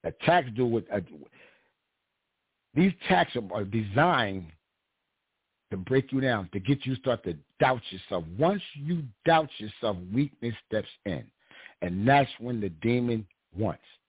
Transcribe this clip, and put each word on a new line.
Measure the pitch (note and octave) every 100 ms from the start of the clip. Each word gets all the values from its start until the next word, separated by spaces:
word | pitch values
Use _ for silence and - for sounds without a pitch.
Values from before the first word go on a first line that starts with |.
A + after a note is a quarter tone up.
Attacks | E2 - - F3 B2+ A2
do | B2
what, | A#2 -
uh, | G2+ F2 D2+ - _ - _ _ _ _ _ _ _ _ _ _ _ _
these | C3+ F#3+ -
attacks | - F3+ E3+ B2
are, | G2+
are | G#2
designed | G2 A2+ G#2+ G#2 E3+ D3+ G#2+ F#2+ E2 D#2 _ _ _ _ _ _ _ _ _ _ _
to | F#2+
break | F#2 C3 C3
you | C3+
down, | C3 A2+ F2+
to | G#2
get | F#2+ C#3
you | C3 B2+
to |
start | - A#2
to | F#2+ D#2 _ _
doubt | C#3+ B2+ -
yourself. | F#2+ - F#2 D#2+ F2+
Once | D#3+ G3+ -
you | C#3+ C#3+ F3 C#3 -
doubt | - D#3+ D#3 -
yourself, | G#2+ - A2+ F#2+ F2+
weakness | A2 C#3+ _ A#2 A2 _
steps | G#2+ G2 - G2+
in. | D#2 A#1 _ _ - - _
And | F2+ F2+ A2+
that's | C#3+ C3+ -
when | A#2 A#2+
the | G2+
demon | D#2+ A2+ B2 A#2+ A2+ G#2 _ _ F2
wants. | G#2 D#2+ _ _